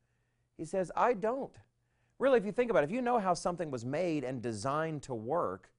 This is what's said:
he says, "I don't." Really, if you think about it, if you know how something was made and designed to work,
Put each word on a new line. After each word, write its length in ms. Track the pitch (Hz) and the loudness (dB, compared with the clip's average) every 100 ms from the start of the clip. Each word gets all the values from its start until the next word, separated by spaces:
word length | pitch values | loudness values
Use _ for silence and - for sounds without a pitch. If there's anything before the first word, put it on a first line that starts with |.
| _ _ _ _ _ - | _ _ _ _ _ -14
he 60 | |
says, 300 | 165 190 175 - | -4 -2 -2 2
"I 180 | 208 | 2
don't." 420 | 240 214 262 254 - _ _ _ _ _ _ | 2 0 -2 -8 -12 _ _ _ _ _ _
Really, 180 | 262 247 | 4 4
if 80 | 190 | 2
you 80 | |
think 180 | 226 247 | -2 2
about 120 | 165 | 4
it, 60 | 143 | 4
if 20 | |
you 100 | 233 | 0
know 180 | 240 240 | 0 2
how 140 | 190 | 2
something 360 | 170 190 175 160 | 2 0 -2 -4
was 140 | 127 | -4
made 400 | 117 147 180 156 | -2 0 0 0
and 180 | 123 131 | -2 -4
designed 640 | 120 110 120 143 160 151 | -4 -2 -2 0 -2 -4
to 100 | - | -6
work, 580 | 120 110 160 127 95 - | -8 -2 0 0 -4 -12